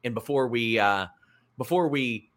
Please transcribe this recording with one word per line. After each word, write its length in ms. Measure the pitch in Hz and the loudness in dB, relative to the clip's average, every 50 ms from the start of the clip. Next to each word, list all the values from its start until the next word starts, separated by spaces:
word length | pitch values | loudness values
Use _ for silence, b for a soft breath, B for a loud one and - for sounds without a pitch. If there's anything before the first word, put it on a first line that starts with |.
| - | -6
And 80 | 120 117 | -6 -6
before 340 | 110 - - 143 135 131 | -6 -6 -2 0 0 0
we, 320 | 123 117 120 117 113 113 110 | 0 0 0 0 2 2 4
uh, 280 | 104 101 101 98 95 90 b b b b b b b b _ | 4 4 2 2 -2 -6 b b b b b b b b _
before 320 | - 131 - 170 180 175 156 | -12 -4 0 0 2 2 2
we 420 | 143 143 131 120 117 104 - _ _ | 0 0 -2 -2 -4 -6 -8 _ _